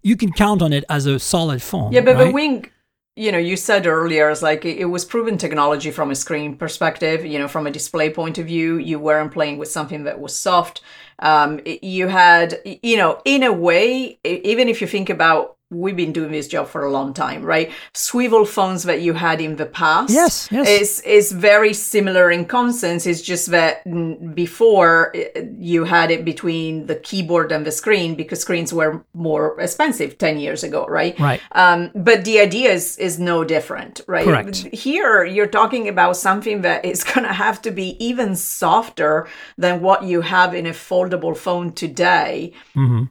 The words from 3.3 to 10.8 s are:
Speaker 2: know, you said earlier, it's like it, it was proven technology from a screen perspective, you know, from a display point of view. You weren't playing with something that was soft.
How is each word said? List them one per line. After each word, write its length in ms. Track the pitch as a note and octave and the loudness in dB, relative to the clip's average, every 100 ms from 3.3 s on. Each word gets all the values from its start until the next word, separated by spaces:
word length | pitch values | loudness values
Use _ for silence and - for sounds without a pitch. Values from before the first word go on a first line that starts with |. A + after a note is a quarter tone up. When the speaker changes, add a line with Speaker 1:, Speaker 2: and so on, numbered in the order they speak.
Speaker 2:
know, 60 | F3+ | 0
you 200 | E3+ F#3 | -2 -2
said 280 | - G3+ F3 | 2 2 2
earlier, 440 | D#3+ E3+ D#3 D3+ | 0 0 2 2
it's 100 | D3+ | 2
like 240 | D#3+ D3+ | 0 0
it, 140 | E3 E3+ | -4 -4
it 80 | F3+ | -4
was 180 | F3+ | -4
proven 320 | F3 A#3 A3+ F#3+ | -4 -4 -2 -4
technology 540 | E3+ D3+ D3 D3+ D#3 | -4 0 0 0 -4
from 200 | D3 C#3+ | -6 -6
a 40 | |
screen 420 | C#3 - D3+ D3+ C3 | -6 -6 -6 -6 -8
perspective, 720 | D#3 - E3 D#3+ D#3+ D#3+ E3 | -10 -2 -4 -2 -2 -2 -4
you 120 | D3 | -6
know, 100 | C#3+ | -6
from 180 | D#3+ D3 | -6 -6
a 40 | |
display 380 | C#3+ - E3 D#3 | -8 -8 -2 -2
point 300 | D#3 D#3+ D#3+ | -2 -6 -6
of 80 | E3 | -6
view. 320 | E3 E3 E3 | -4 -2 -2
You 200 | E3 D3+ | -4 -4
weren't 320 | D3+ D3+ D3+ | 0 0 0
playing 280 | E3 D3+ C#3+ | -4 -4 -4
with 100 | D3+ | -8
something 340 | E3 C#3 D3+ | -8 -8 -8
that 140 | C#3+ - | -10 -10
was 160 | C#3+ | -10
soft. 460 | - F#3+ F3 F3 - | -6 2 2 0 -12